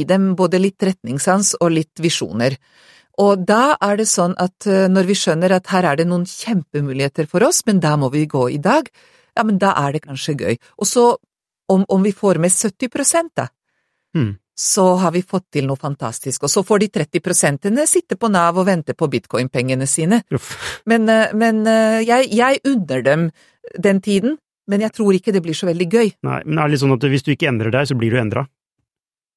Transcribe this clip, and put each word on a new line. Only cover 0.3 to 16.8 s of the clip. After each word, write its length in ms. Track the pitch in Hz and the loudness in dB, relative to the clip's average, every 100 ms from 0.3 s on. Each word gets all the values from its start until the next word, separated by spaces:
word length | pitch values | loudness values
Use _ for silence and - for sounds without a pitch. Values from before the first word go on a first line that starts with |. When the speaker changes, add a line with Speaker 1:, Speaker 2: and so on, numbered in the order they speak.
| 180 | 2
Speaker 1:
både 220 | 175 185 | 2 2
litt 240 | 190 - 185 | 0 0 -2
retningssans 680 | 185 - 139 - 190 196 - | -2 -8 -4 0 2 0 0
og 140 | 170 | 0
litt 240 | 160 156 - | 0 -2 -4
visjoner. 560 | 160 - 98 104 123 135 _ _ _ - _ - | -4 -2 -6 -2 -2 -2 _ _ _ -20 _ 0
Og 240 | 202 202 | 2 2
da 320 | 175 214 277 302 | 2 2 2 0
er 160 | 202 208 | 0 0
det 80 | 220 | -2
sånn 300 | - 175 180 | 0 -2 0
at, 160 | 185 - 208 | -4 -4 0
eh, 160 | 190 190 | 2 4
når 220 | 190 185 | 2 2
vi 60 | 202 | 0
skjønner 380 | - 160 185 185 | 0 0 2 0
at 100 | - | 0
her 140 | 190 175 | 0 0
er 80 | 139 | 0
det 80 | 170 | 0
noen 220 | 175 180 | -2 -4
kjempemuligheter 960 | - - 202 - 147 143 131 139 - 156 | -10 -4 -4 -2 -6 -4 -4 -4 -4 -4
for 160 | 180 | 0
oss, 220 | 262 - - | 0 0 0
men 140 | 196 | 2
da 140 | 156 151 | 2 0
må 80 | 131 | 0
vi 80 | 147 151 | -2 -2
gå 140 | 139 123 | 0 0
i 60 | 147 | 0
dag, 240 | 175 294 254 _ _ _ _ | 0 0 -2 _ _ _ _
ja, 80 | - | -2
men 160 | 220 190 | 0 0
da 160 | 196 160 | 0 0
er 160 | 143 151 | -2 -4
det 60 | 160 | -8
kanskje 300 | 135 - 143 | -10 -6 -4
gøy. 220 | 90 117 _ - | -4 -4 _ -6
Og 80 | 208 | -2
så, 220 | 254 240 208 _ _ _ _ - | 2 2 2 _ _ _ _ 0
om, 140 | 190 196 | 0 2
om 180 | 190 202 | 0 0
vi 80 | |
får 240 | 196 202 160 | 0 0 2
med 160 | 175 | 0
sytti 320 | - 214 - 247 | 0 -4 -6 -6
prosent 460 | - 277 339 339 | -2 0 -2 -2
da, 140 | - 123 _ _ _ _ _ _ | -8 -8 _ _ _ _ _ _
Speaker 2:
Mm. 200 | 170 110 98 _ | -4 -2 -6 _
Speaker 1:
så 300 | - - 208 185 180 | -8 -4 2 2 2
har 100 | 180 | 0
vi 80 | 170 | -2
fått 220 | 185 185 - | -4 -6 -4
til 140 | 147 | -4
noe 160 | 135 135 | -4 -4
fantastisk. 640 | 147 139 117 - 135 - | -6 -8 -8 -8 -10 -6
Og 60 | 139 | -2
så 80 | - | -2
får 200 | 190 208 | 2 2